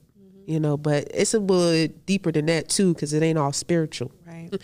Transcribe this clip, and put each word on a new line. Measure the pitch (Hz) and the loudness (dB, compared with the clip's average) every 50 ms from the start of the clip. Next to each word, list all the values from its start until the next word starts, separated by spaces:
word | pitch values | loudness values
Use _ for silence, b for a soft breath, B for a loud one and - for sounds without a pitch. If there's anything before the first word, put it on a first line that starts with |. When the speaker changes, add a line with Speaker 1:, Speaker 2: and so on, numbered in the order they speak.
| _ _ _ _ | _ _ _ _
Speaker 1:
Mm-hmm. | - 190 185 - - - | -20 -20 -20 -20 -8 -4
Speaker 2:
you | 160 160 | -2 0
know, | 156 151 143 | 0 0 0
but | 143 147 151 147 147 - - - | 0 0 0 0 0 -2 -4 -2
it's | - 196 - - | -2 0 2 2
a | 226 | 0
little | 196 185 190 180 175 170 165 160 160 151 - - - | 2 2 2 4 4 4 4 2 2 0 -2 -8 -4
deeper | - 196 190 - 170 | -2 -2 0 0 0
than | 156 156 147 | 0 0 0
that | 160 165 160 - - | 2 0 0 -2 -2
too, | - - 202 180 160 | 0 2 4 2 2
'cause | - 160 147 151 | 0 -2 -2 0
it | 151 | 2
ain't | 160 160 160 | 2 2 2
all | 160 143 139 143 | 2 0 0 -2
spiritual. | - - - 175 165 160 156 - - 120 131 - _ - | -4 -2 -2 0 0 0 -2 -4 -8 -10 -10 -10 _ -20
Speaker 1:
Right. | 170 165 165 165 170 196 190 | -20 -18 -18 -12 -10 -10 -10